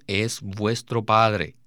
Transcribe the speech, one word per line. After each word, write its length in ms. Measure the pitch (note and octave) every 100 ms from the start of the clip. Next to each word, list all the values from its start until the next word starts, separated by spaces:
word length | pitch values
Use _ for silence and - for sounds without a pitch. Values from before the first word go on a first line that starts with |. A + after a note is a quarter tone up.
| -
es 340 | G2 A2 -
vuestro 640 | G#2 G2 G#2 A#2 - A#2 G#2+
Padre, 500 | A2 A2+ G#2+ D#2 -